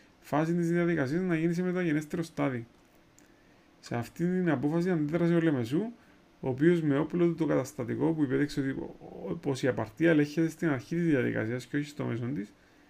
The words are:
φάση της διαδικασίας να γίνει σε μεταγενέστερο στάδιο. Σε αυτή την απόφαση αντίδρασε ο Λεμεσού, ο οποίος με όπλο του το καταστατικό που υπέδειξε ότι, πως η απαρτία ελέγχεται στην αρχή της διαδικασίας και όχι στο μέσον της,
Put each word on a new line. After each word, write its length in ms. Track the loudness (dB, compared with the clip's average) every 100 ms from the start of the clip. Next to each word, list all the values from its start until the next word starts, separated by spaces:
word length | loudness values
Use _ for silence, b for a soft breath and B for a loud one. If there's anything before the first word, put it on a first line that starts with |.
| -20 _
φάση 340 | -4 0 0
της 160 | 0 2
διαδικασίας 520 | 2 2 2 0 0
να 140 | 0 0
γίνει 160 | 0
σε 80 | 0
μεταγενέστερο 600 | 0 0 0 0 -2 -4
στάδιο. 420 | -4 -2 -2 -2 -8 -16 -20 _ _ -20 -20 _ -20 -20 _ _
Σε 160 | -6 -6
αυτή 280 | -6 -2
την 260 | 0 0 2
απόφαση 400 | 2 0 0 2
αντίδρασε 440 | 0 0 0 2
ο 60 | 4
Λεμεσού, 420 | 4 2 0 -2 -4 -8 -20 -20 _ _
ο 80 | -6
οποίος 340 | 2 4 4
με 160 | 2 0
όπλο 280 | 0 2 2
του 80 |
το 120 | 2 0
καταστατικό 640 | 0 -2 -6 -6 0 0
που 100 | 2
υπέδειξε 380 | 0 2 0 -2
ότι, 160 | -4 -4 -8 -12 -16 -12 -8 -6
πως 220 | -4 0
η 40 | 0
απαρτία 420 | 0 -4 2 4
ελέγχεται 380 | 4 4 0 -2
στην 200 | 0 -2
αρχή 260 | -2 -2 -2
της 80 |
διαδικασίας 640 | 2 2 2 -2 -4 -6 -6
και 100 | -6
όχι 120 | -6
στο 160 | -6
μέσον 300 | -6 -4 -4
της, 180 | -6 -8 -12 _ -20 -20